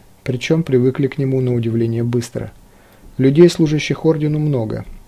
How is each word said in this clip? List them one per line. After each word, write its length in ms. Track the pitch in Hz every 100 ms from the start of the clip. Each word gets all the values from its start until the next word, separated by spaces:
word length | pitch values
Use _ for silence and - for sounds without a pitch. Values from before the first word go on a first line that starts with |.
| - _
причем 400 | - 123 - 160
привыкли 440 | 165 127 131 127 135
к 100 | -
нему 220 | 135 131
на 120 | 127
удивление 500 | 120 117 117 117 117
быстро. 480 | 117 120 117 110 110 - - - - - - -
Людей, 320 | 135 143 175
служащих 560 | - 156 151 - 139 160
ордену, 340 | 156 151 151
много – 460 | 151 135 110 110 - -